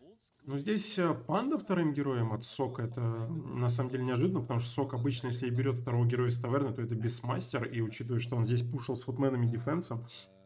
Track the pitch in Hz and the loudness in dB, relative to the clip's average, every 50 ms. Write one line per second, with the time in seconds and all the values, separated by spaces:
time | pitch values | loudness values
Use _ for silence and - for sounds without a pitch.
0 | - 165 214 _ _ _ _ _ - 139 135 139 143 208 214 208 196 - - 190 | -20 -20 -20 _ _ _ _ _ -12 -6 -6 -4 -2 0 0 0 0 -2 0 0
1 | 180 165 147 120 - - 156 196 247 277 320 202 - - 190 175 170 156 139 143 | 2 2 0 0 -2 -2 0 0 0 0 -2 -2 0 0 2 2 2 2 2 2
2 | 139 139 131 120 113 113 107 107 - - - - 135 127 123 - 117 113 - - | 0 0 2 2 2 0 0 -4 -4 -6 -2 -2 -2 -2 -2 -4 -4 -4 -2 -2
3 | 120 117 113 113 113 113 165 160 - - 127 123 123 123 120 - 131 127 - 127 | 0 0 0 -2 -2 -4 -4 -6 -6 -4 -2 0 2 2 2 2 0 0 0 0
4 | 127 127 127 123 143 185 190 170 120 - 127 113 117 - - - 139 131 - 123 | 0 2 2 4 4 4 2 0 0 0 0 0 0 0 0 -2 -2 0 0 0
5 | 120 135 120 - - 127 120 - 131 123 120 120 120 139 127 - - 127 120 120 | 0 0 0 0 -2 -4 -4 -2 -2 0 0 2 2 2 0 0 0 0 2 4
6 | 120 120 120 123 123 120 120 - - 120 123 143 143 131 107 127 117 110 120 110 | 4 4 4 4 2 2 2 0 0 2 2 2 2 2 0 -2 -2 -2 -2 0
7 | 110 117 - - - 120 131 185 190 - - 127 117 - - 117 113 107 107 - | 0 0 -2 -2 -2 -2 -2 -2 -2 -2 -2 -2 -2 -2 -2 -2 -2 -2 -2 -6
8 | 120 117 120 117 117 - 127 120 117 110 123 120 123 120 123 135 120 - 131 117 | -4 -2 0 0 0 0 0 0 2 4 4 2 2 0 -2 -4 -2 -2 -4 -4
9 | - - 123 123 139 135 131 123 120 117 117 113 - 143 151 175 180 - 131 117 | -4 -6 -2 2 2 2 4 4 2 2 2 0 0 0 0 0 -2 -2 -6 -6
10 | - - - - - - - - - | -6 -10 -14 -16 -18 -18 -20 -20 -20